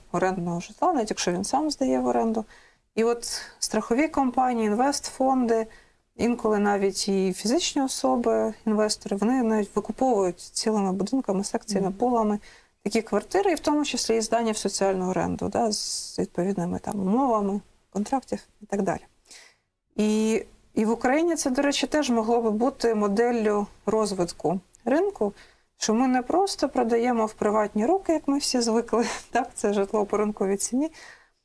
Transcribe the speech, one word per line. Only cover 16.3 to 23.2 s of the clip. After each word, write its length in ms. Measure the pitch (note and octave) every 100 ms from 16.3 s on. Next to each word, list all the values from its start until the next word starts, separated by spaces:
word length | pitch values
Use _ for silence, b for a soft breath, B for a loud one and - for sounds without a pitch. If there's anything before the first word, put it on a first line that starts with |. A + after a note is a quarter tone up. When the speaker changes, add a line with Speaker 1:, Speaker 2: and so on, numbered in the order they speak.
| - F#3 G3 F3 F3+
Speaker 1:
там 220 | - G#3
умовами, 600 | F#3+ A#3 C#4 A3 G3+ G3+ - _ _
контрактів 480 | G3 G#3 C4+ - - - _
і 60 | G#3
так 160 | G3
далі. 180 | F#3+ D#3+ - _ B B B B _ _ _ -
І, 460 | G#3+ G#3+ A3 A3 - - _
і 100 | -
в 60 | A3
Україні 460 | A3+ B3 D4 E4+ D#4
це, 140 | C#4
до 120 | B3+
речі, 240 | C#4+ C#4 -
теж 240 | D4+ C4
могло 300 | A#3 A3 A#3+
би 80 | A3+
бути 440 | G#3+ B3+ C4+ A#3
моделлю 720 | G#3+ G#3 G3+